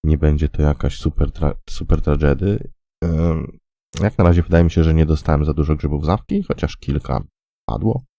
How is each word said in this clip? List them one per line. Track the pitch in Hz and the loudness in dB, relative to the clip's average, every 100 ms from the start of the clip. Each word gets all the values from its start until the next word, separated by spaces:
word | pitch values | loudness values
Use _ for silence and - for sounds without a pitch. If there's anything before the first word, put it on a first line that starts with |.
| 78 | 0
Nie | 78 | 2
będzie | 78 73 76 | 2 2 -2
to | - | 0
jakaś | 73 73 65 - | 0 0 -4 -4
super | 78 - 139 | -4 -2 -2
tra-, | - 76 - - | 0 -4 -4 -8
super | - - 78 | -8 -2 0
tragedy. | - 73 73 69 98 107 - - _ _ | 2 2 2 0 -2 -4 -8 -18 _ _
Em, | 85 80 85 80 - - _ _ _ - | -4 0 0 -2 -6 -14 _ _ _ -4
jak | 101 - | -2 2
na | |
razie | 87 85 | 4 4
wydaje | 87 85 | 4 4
mi | 85 | 4
się, | 85 | 4
że | 80 | 2
nie | 80 80 | 4 2
dostałem | 76 - 73 76 | 2 0 0 0
za | |
dużo | 73 76 76 | 0 0 0
grzybów | 71 73 76 | -2 -2 -2
zawki, | 104 - 202 | -4 -2 -6
chociaż | 190 - - - | -4 -4 -6 -6
kilka | - 71 - 62 - _ _ _ - | -6 -6 -4 -6 -6 _ _ _ -8
padło. | - 107 127 - | -4 -4 -4 -10